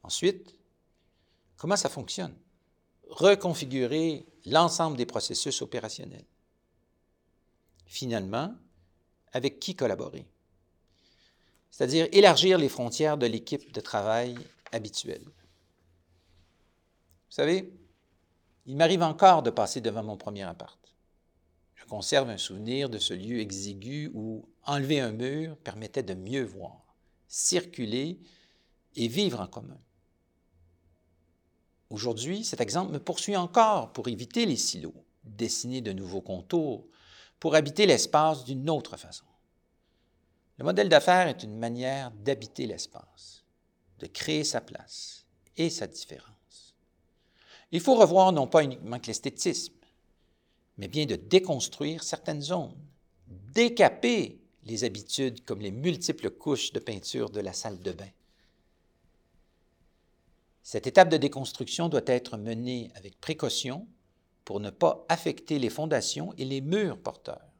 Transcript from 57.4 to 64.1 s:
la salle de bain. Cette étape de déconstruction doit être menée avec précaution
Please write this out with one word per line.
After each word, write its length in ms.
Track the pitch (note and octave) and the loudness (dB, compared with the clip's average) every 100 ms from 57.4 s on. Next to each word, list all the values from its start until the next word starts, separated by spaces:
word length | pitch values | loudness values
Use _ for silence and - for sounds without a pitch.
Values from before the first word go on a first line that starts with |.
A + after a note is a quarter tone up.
la 120 | F#2+ | -8
salle 280 | F2+ A#2 F#2+ | -8 -10 -8
de 100 | F#2+ | -10
bain. 180 | E2+ F#2+ _ _ _ _ _ _ _ _ _ _ _ _ _ _ _ _ _ _ _ _ _ _ _ _ _ | -10 -14 _ _ _ _ _ _ _ _ _ _ _ _ _ _ _ _ _ _ _ _ _ _ _ _ _
Cette 220 | - A2 C3 | -8 -6 6
étape 240 | F#3+ F3 | 10 10
de 80 | D#3+ | 8
déconstruction 720 | C#3 C#3 C3 - A#2+ - E3+ | 2 -2 -8 -8 -8 -4 0
doit 120 | C#3+ A2+ | 0 2
être 320 | B2 B2 A2 | 0 0 -10
menée 540 | G#2+ A2+ B2 B2 A#2 | -6 -6 -6 -6 -8
avec 260 | - F#2+ - | -16 -20 -14
précaution 680 | - D#3+ C3+ - C3 C#3 A#3 _ _ | -8 -4 -4 -4 -6 -8 -12 _ _